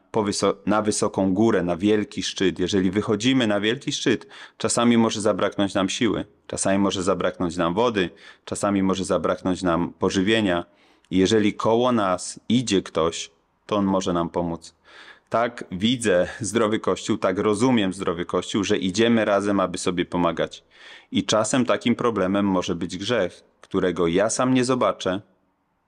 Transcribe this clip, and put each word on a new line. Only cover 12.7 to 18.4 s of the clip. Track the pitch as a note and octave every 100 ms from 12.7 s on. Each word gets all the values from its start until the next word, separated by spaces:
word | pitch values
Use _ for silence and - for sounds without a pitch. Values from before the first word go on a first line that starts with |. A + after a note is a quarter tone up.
| F#2+
ktoś, | - D#2+ E2 - - _ _ _ -
to | G#2
on |
może | G2 F#2+ F#2+
nam | F2 E2+
pomóc. | F2 F2 E2 - _ _ - - - -
Tak | A2 A#2+ - -
widzę | F#2 A2 B2+ A2 F2+ F2+ -
zdrowy | G2+ A#2 G#2+ A2
Kościół, | - F2+ - G#2
tak | G2 F#2+
rozumiem | G#2+ G2+ C3 A#2 F#2+
zdrowy | F#2 F#2 E2+
Kościół, | F2 F2+